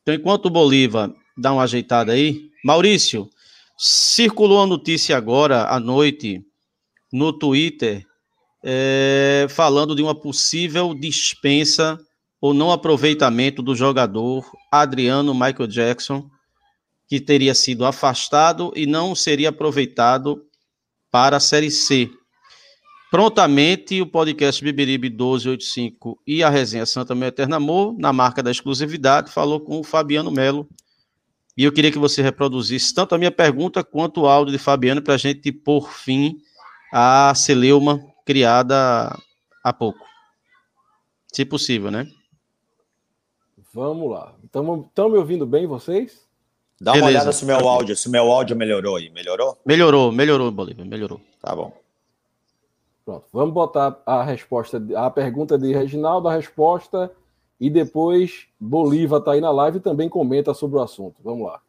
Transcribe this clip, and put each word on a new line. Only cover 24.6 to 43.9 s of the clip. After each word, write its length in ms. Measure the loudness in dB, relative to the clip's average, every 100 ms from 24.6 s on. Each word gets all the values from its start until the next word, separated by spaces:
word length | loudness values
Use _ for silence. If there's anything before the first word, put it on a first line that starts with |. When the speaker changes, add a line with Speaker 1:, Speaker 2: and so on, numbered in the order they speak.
Speaker 1:
Beberibe 440 | -4 -2 -2 -2 -4
doze 400 | -4 -2 -2 -2
oito 160 | -6
cinco 540 | -8 -8 -10 _ -16 -14 -6
e 160 | 0
a 80 | 2
Resenha 360 | 2 0 -4 -6
Santa 280 | -6 -6
Meu 140 | -4 -4
Eterno 280 | -4 -4 -2
Amor, 400 | -2 -2 -2 -2
na 120 | -2
marca 300 | 2 2 0
da 80 | -4
exclusividade, 800 | -4 -6 -6 -6 0 2 2 0
falou 300 | -4 -2 -4
com 200 | -6 -10
o 40 |
Fabiano 480 | -4 -2 0 -4 -2
Melo. 360 | -2 0 -2 -10 _ _ _ _ _ _ _ _ 0
E 80 |
eu 80 | 2
queria 200 | 4 0
que 80 | 2
você 240 | 0 2
reproduzisse 680 | -2 0 -4 -2 -4 -4 -4
tanto 220 | -2 -2
a 40 | 0
minha 100 | 0
pergunta 540 | 2 2 2 -4 -4
quanto 380 | -6 -6 -4 0
o 60 | 4
áudio 240 | 4 2
de 60 | -2
Fabiano 460 | 0 0 0 -2
pra 140 | 0 0
gente 340 | -2 -4 -8
pôr 400 | -6 -2 -2 -2
fim 460 | -14 -4 0 0 -4 _ _ -20 -20 _
à 400 | 2 4 6 6 2
celeuma 680 | 2 4 6 4 4 -2 -6 _ -2
criada 880 | 2 4 2 2 2 2 0 -2 -10 _ _ _ _
há 80 | -6
pouco. 320 | -4 -6 -6 -20 _ _ _ _ _ _ _ _ _ _ _ _
Se 140 | -8 -6
possível, 460 | -4 -4 -4 -4
né? 160 | -6 -8 _ _ _ _ _ _ _ _ _ _ _ _ _ _ _ _
Speaker 2:
Vamos 380 | -10 -8